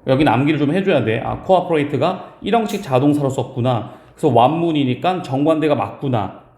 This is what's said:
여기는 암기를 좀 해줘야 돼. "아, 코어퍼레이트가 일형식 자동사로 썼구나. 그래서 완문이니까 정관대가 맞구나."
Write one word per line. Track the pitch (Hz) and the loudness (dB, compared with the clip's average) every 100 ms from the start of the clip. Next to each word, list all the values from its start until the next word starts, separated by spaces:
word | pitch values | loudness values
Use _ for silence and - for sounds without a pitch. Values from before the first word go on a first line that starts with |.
| - | 0
여기는 | 135 151 | 2 4
암기를 | 113 143 151 | 2 2 0
좀 | 143 | 0
해줘야 | 175 190 156 | 0 0 0
돼. | 110 113 | 0 -2
"아, | 117 113 | -4 -8
코어퍼레이트가 | - 185 180 160 143 139 151 190 - - | 0 0 2 -2 -2 -2 -2 -4 -12 -12
일형식 | - 226 214 208 | -2 0 0 -6
자동사로 | 170 127 143 147 139 | 0 2 2 2 0
썼구나. | 127 120 - 120 120 - - - | -2 -6 -2 0 -2 -4 -16 -20
그래서 | - 160 | -2 2
완문이니까 | 117 123 165 170 151 131 123 156 185 | 6 4 4 -2 0 0 0 -2 -4
정관대가 | 135 135 147 160 151 | -4 -2 0 2 2
맞구나." | 135 104 - 143 123 95 - - | 0 -2 -6 -4 -2 -4 -10 -20